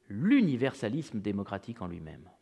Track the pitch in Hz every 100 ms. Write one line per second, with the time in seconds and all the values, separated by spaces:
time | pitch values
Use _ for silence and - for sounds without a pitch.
0 | - 101 190 277 180 120 135 - 110 147
1 | - 107 101 98 95 98 - 113 90 85
2 | 78 78 90 _